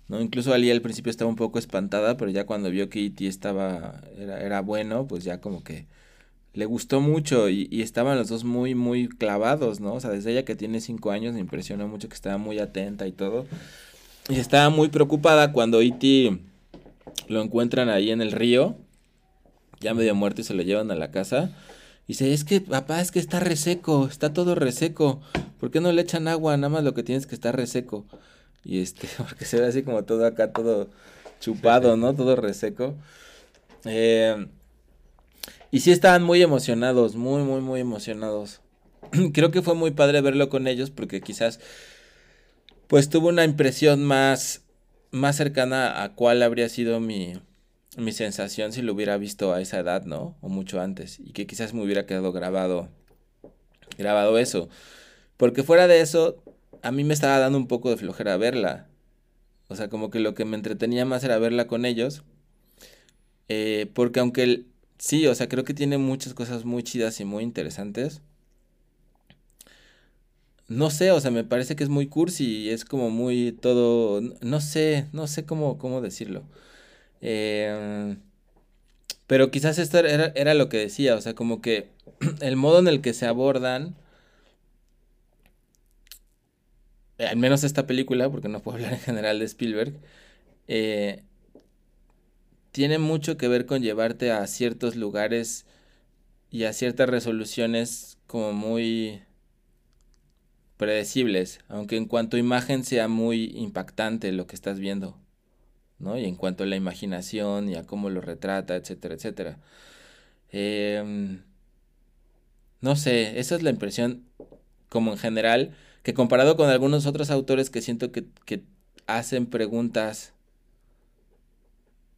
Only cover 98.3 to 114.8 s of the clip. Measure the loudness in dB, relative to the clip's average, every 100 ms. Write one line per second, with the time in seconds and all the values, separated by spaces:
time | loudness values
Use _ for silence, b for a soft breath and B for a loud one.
98.3 | -6 -4 -4 -2 -2 -2 -2 -4 -10 -20
99.3 | _ _ _ _ _ _ _ _ _ _
100.3 | _ _ _ _ -4 -2 0 -2 0 0
101.3 | 0 -2 -8 -14 -12 -6 -4 -2 -2 0
102.3 | 0 2 0 0 -4 -2 -2 0 0 0
103.3 | -2 -4 -8 -8 -8 -8 -6 -4 -4 -4
104.3 | -6 -8 -10 -8 -6 -6 -6 -8 -14 _
105.3 | _ _ _ _ _ _ -14 -10 -6 -6
106.3 | -4 -6 -4 -4 -4 -4 -6 -8 -8 -8
107.3 | -6 -4 -4 -6 -8 -10 -8 -6 -6 -8
108.3 | -8 -6 -4 -4 -6 -8 -14 -12 -12 -10
109.3 | -10 -10 -12 b b b b b b b
110.3 | b _ -6 -4 -2 -2 -4 -6 -6 -8
111.3 | -10 -16 _ _ _ _ _ _ _ _
112.3 | _ _ _ _ _ -2 0 2 2 0
113.3 | -4 -4 -2 0 -2 -4 -2 -4 -4 -14
114.3 | -20 -20 -20 _ _